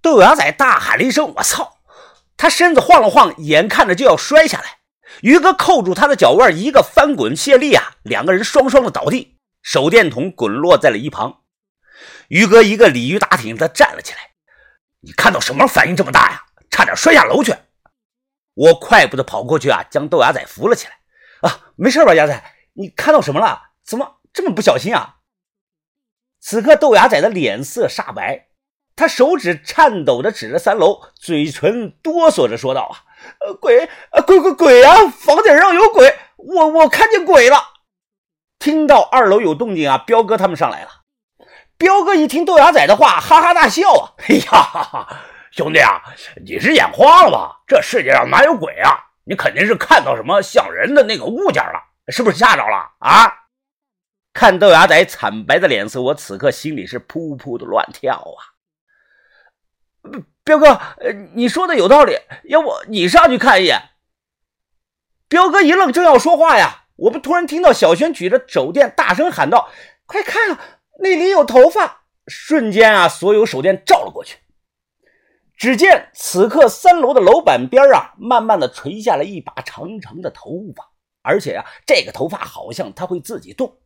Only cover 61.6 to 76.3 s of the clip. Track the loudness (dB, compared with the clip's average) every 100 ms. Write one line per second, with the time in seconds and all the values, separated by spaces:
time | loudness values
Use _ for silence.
61.6 | -4 -2 2 4 2 -2 _ -20 -4 -2
62.6 | -2 -10 -10 -6 0 4 2 2 0 2
63.6 | 0 -2 -6 _ _ _ _ _ _ _
64.6 | _ _ _ _ _ _ _ 0 2 2
65.6 | 2 2 0 2 2 2 2 0 2 2
66.6 | 0 -4 _ _ -4 -4 -6 -4 -4 0
67.6 | 0 2 0 0 -2 -4 -4 -4 -4 -6
68.6 | -4 -2 -2 -2 -4 -2 -4 -2 0 0
69.6 | -2 -16 -20 _ _ -10 -6 -4 -4 -6
70.6 | -14 _ _ _ -4 -2 0 0 2 4
71.6 | 4 2 -6 _ _ _ -20 -20 -4 -4
72.6 | -2 2 2 4 0 -2 -2 0 -2 -4
73.6 | -4 -4 -2 -2 -2 -16 -20 -20 _ _
74.6 | _ _ _ _ _ _ _ _ _ _
75.6 | -4 0 2 2 0 -16 -8